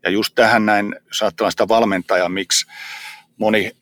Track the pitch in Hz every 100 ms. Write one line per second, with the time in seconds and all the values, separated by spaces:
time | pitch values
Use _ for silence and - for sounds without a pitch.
0 | 87 101 110 - 113 117 104 104 104 -
1 | _ - 107 - 104 - 101 113 113 95
2 | 82 90 87 92 95 - - - - -
3 | - - _ _ 107 107 101 -